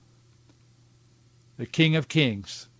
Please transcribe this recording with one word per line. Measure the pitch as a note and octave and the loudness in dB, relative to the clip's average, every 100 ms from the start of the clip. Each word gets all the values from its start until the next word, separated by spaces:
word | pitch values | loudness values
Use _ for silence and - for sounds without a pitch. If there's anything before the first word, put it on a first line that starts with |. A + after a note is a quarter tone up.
| _ _ _ _ _ _ _ _ _ _ _ _ _ _ _ - | _ _ _ _ _ _ _ _ _ _ _ _ _ _ _ -14
the | |
King | A#2 - D#3+ | -6 2 4
of | D#3+ C#3 | 2 0
Kings, | D#3+ C3+ G#2 F#2+ - - | 0 0 -2 -10 -16 -20